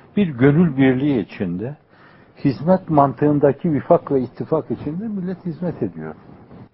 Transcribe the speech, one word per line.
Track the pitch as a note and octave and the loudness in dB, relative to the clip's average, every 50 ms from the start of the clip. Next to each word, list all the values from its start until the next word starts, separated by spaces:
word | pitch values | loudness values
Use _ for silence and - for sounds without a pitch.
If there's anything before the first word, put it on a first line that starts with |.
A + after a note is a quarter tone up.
| - - - G#3 | -16 -6 -2 -2
Bir | G#3 E3 | -2 0
gönül | C#3 A2+ C3 C#3+ C#3+ E3 F#3 E3 C3+ C3+ | 0 2 4 4 6 6 4 2 4 4
birliği | C3+ C3 B2+ B2+ C#3+ D3+ C#3 A2+ F2+ | 4 4 4 2 2 0 0 0 -2
içinde, | - - - G#2 F2+ F2 F2+ G#2+ C3 D3+ - _ _ _ _ - - - - - _ _ - | -4 -6 -6 -6 -4 -4 -6 -6 -8 -10 -12 _ _ _ _ -20 -20 -20 -20 -20 _ _ -4
hizmet | - C#3+ B2+ - C3 F3 F#3 F3+ F#3 - | -2 -2 -2 -2 0 0 0 0 0 0
mantığındaki | D#3+ D3 C#3 C#3 B2 - D3 D3 D3 C#3+ C#3+ C#3+ C3 - - F3 D3 | 2 2 2 2 2 0 0 2 2 4 2 2 2 2 -2 -2 -2
vifak | B2+ - - F3 E3+ - - | 0 2 2 2 2 2 0
ve | C#3+ C3+ | -2 -2
ittifak | B2 B2 - - B2+ - D#3+ D3+ - - | -2 -4 -8 -10 -6 -4 -4 -4 -2 -4
içinde | A#2+ G2 - C#3+ D#3 F3+ A3 A3+ | -8 -8 -6 -8 -8 -8 -8 -8
millet | G#3 F#3+ F3 F#3 F#3 F3+ - | -6 -6 -6 -8 -8 -8 -8
hizmet | F3 D3+ D3 F3 E3+ A#2 - A#2+ | -10 -8 -8 -6 -8 -6 -6 -6
ediyor. | F#2 E2 D#2+ D#2 D#2+ - - - - - - - - - - - - | -8 -8 -8 -12 -12 -14 -16 -20 -20 -20 -20 -20 -20 -20 -20 -20 -20